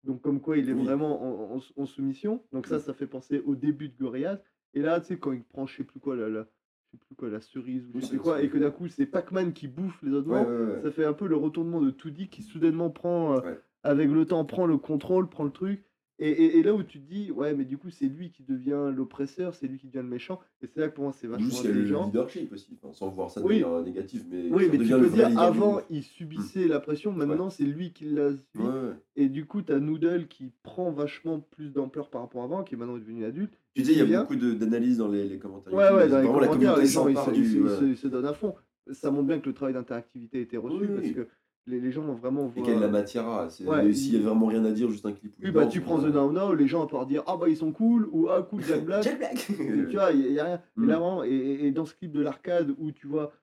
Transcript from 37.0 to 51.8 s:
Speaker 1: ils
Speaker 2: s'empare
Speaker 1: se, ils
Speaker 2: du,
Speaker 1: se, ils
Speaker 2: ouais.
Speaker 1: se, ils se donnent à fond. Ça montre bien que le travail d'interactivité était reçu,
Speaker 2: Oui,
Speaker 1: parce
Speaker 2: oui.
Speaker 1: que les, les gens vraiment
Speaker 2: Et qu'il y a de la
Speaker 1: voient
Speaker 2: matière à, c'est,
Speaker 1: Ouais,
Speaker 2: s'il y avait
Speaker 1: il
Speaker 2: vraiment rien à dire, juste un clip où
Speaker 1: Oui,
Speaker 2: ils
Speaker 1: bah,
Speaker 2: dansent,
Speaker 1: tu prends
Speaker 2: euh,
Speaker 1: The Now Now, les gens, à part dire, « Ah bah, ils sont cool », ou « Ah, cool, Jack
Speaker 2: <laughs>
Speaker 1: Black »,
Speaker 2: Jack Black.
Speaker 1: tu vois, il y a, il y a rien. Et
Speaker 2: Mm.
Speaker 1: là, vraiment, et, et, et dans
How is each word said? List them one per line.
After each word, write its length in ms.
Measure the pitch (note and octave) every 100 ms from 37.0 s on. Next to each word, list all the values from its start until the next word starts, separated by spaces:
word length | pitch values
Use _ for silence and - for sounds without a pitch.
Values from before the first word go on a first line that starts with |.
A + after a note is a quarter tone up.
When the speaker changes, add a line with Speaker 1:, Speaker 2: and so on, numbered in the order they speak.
| C#3+
Speaker 1:
ils 80 | C3+
Speaker 2:
s'empare 180 | -
Speaker 1:
se, 20 | -
ils 60 |
Speaker 2:
du, 80 | A#2
Speaker 1:
se, 60 | A2
ils 60 |
Speaker 2:
ouais. 60 | - G2+
Speaker 1:
se, 80 | C#3
ils 120 | A#2+
se 100 | C#3
donnent 180 | B2+ C3+
à 80 |
fond. 200 | D3 G#3 F#3 _ _ -
Ça 180 | C3+ D3
montre 180 | C#3+ C#3
bien 120 | D#3+
que 80 | C3+
le 60 | B2+
travail 180 | C3+
d'interactivité 680 | B2+ A#2 A#2 A2+ B2+ A#2 C3
était 180 | A#2 A#2+
reçu, 240 | A#2 F3
Speaker 2:
Oui, 60 | G3+
Speaker 1:
parce 200 | G3 E3+
Speaker 2:
oui. 60 | C3
Speaker 1:
que 120 | A2+ _ _ _ -
les, 120 | B2+
les 120 | B2+
gens 100 | C3 D3+ A#2+
vraiment 360 | B2+ C#3 C3+ B2
Speaker 2:
Et 60 |
qu'il 80 | A#2+
y 20 |
a 20 | A2
de 40 |
la 60 | G#2
Speaker 1:
voient 120 | G#2
Speaker 2:
matière 260 | G2+ A#2 A2+
à, 180 | A2 E2
c'est, 120 | - -
Speaker 1:
Ouais, 280 | D#3 G#2
Speaker 2:
s'il 200 | G2+ C3+
y 20 | A2+
avait 80 |
Speaker 1:
il 40 | G#2
Speaker 2:
vraiment 200 | A2 A2
rien 180 | A2+ A2
à 60 |
dire, 180 | G#2+ A#2+
juste 160 | G#2 G#2
un 60 |
clip 180 | G2+ G#2+
où 100 | -
Speaker 1:
Oui, 60 | F#3+
Speaker 2:
ils 40 |
Speaker 1:
bah, 100 | D#3 D3
Speaker 2:
dansent, 60 |
Speaker 1:
tu 60 | F3
prends 220 | - E3
Speaker 2:
euh, 60 | D3+
Speaker 1:
The 40 | D3
Now 160 | C#3
Now, 240 | E3 G3+ D#3+
les 100 | C#3
gens, 160 | E3
à 40 | D#3
part 180 | C3+ B2+
dire, « 180 | D3 -
Ah 100 | F3+
bah, 100 | E3+
ils 60 | D#3
sont 160 | D#3+
cool », 380 | D3+ A3+ A#3 G3+
ou « 160 | D#3+ E3
Ah, 120 | F#3
cool, 220 | F3+ G#3
Jack 200 | D3 D3+
Speaker 2:
<laughs> 20 | D#3+
Speaker 1:
Black », 180 | G3 G#3+
Speaker 2:
Jack 140 | -
Black. 260 | - B3 -
Speaker 1:
tu 500 | G3+ - - - G3
vois, 160 | F#3+
il 100 | D3
y 40 | C3
a, 20 |
il 60 |
y 60 | C#3+
a 40 | D#3+
rien. 100 | F3
Et 240 | _ A2
Speaker 2:
Mm. 60 | A2+
Speaker 1:
là, 100 | D#3+
vraiment, 260 | E3+ F#3
et, 60 | A#2+
et, 380 | C3+ C3 C#3 D3
et 40 |
dans 140 | C#3